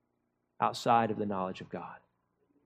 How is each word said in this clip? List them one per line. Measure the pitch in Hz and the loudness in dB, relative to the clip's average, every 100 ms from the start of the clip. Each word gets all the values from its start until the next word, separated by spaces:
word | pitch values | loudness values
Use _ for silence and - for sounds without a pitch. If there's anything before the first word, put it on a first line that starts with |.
| _ _ _ _ _ _ | _ _ _ _ _ _
outside | 110 117 123 117 113 | -2 0 4 4 4
of | 107 | 0
the | 104 | -2
knowledge | 95 92 92 | -2 -4 -6
of | 85 | -10
God. | 90 - - _ _ _ _ _ _ | -10 -12 -16 _ _ _ _ _ _